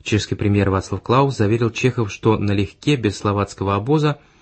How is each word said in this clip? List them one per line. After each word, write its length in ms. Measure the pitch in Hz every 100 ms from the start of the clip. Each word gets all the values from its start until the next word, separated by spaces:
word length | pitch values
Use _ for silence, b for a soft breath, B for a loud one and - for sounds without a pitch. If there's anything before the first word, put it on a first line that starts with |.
Чешский 320 | - 104 -
премьер 340 | - 101 101 95
Вацлав 320 | 95 - 98
Клаус 360 | - 127 139 120
заверил 340 | 101 117 117
чехов, 420 | - 127 120 101
что 240 | - 113 107
налегке, 600 | 104 101 98 - 147 139
без 200 | 107 -
словацкого 580 | 104 101 98 - 98
обоза, 440 | 101 117 156 147 147 b b